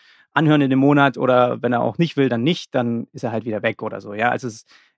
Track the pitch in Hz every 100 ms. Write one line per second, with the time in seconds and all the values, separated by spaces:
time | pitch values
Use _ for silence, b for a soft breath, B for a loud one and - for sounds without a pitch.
0 | b b b 143 156 151 135 131 139 143
1 | 139 123 127 123 123 120 127 120 120 139
2 | 170 143 131 117 139 180 - 131 120 117
3 | - - 113 113 113 104 113 - 107 104
4 | 101 104 120 127 127 104 b b b